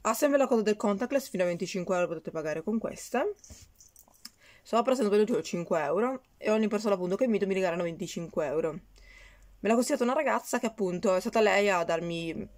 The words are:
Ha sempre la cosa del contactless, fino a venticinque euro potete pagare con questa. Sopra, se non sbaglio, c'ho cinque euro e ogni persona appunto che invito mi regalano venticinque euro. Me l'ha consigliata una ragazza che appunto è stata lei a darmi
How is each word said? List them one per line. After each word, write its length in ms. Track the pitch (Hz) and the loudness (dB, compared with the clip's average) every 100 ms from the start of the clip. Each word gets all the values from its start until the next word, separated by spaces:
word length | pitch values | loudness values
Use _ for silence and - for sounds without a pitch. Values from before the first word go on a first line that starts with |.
Ha 140 | 220 | -2
sempre 240 | 226 294 277 | 2 4 4
la 80 | 254 | 4
cosa 160 | 233 | 2
del 140 | 208 208 | 2 0
contactless, 520 | 208 202 240 277 - | 0 0 0 -2 -2
fino 160 | 185 | -2
a 20 | 180 | -2
venticinque 480 | 175 175 185 175 | -2 -4 -6 -2
euro 140 | 180 175 | 0 0
potete 220 | 160 - | -4 -8
pagare 320 | 160 156 156 | -6 -4 -4
con 160 | 160 220 | -2 -2
questa. 460 | - - - 247 370 403 - - - _ - _ _ _ - _ - - | -2 -8 -4 -2 -2 -4 -14 -20 -20 _ -20 _ _ _ -20 _ -20 -20
Sopra, 340 | - 226 240 262 | -2 0 2 2
se 60 | |
non 100 | 214 | 4
sbaglio, 200 | 208 214 | 4 4
c'ho 100 | 202 | 0
cinque 380 | - 175 170 170 | -2 -6 0 0
euro 420 | 143 170 240 262 _ _ | 2 0 0 -4 _ _
e 140 | - | 0
ogni 160 | 220 214 | 2 2
persona 280 | 208 214 | 0 0
appunto 200 | 196 180 | 0 0
che 100 | 196 | 0
invito 220 | 262 202 196 | 2 2 0
mi 80 | |
regalano 300 | 190 185 170 | 0 0 0
venticinque 640 | 175 165 165 - 170 - 151 | -4 -4 -8 -8 -6 -4 -2
euro. 260 | 147 165 151 - - - - - - - - | -2 -2 -6 -16 -20 -20 -20 -20 -20 -20 -6
Me 80 | 196 | 0
l'ha 60 | |
consigliata 280 | 233 240 294 | 2 2 0
una 100 | 240 | 2
ragazza 460 | 277 269 220 - 247 | 0 0 -2 -2 -4
che 80 | 240 | -4
appunto 480 | - 185 175 196 | -2 -4 0 2
è 60 | 185 | 2
stata 200 | 233 233 | 2 2
lei 300 | 214 190 202 | 4 4 4
a 140 | 180 | 2
darmi 460 | 170 165 170 170 165 160 202 | 2 -2 -2 -4 -6 -8 -12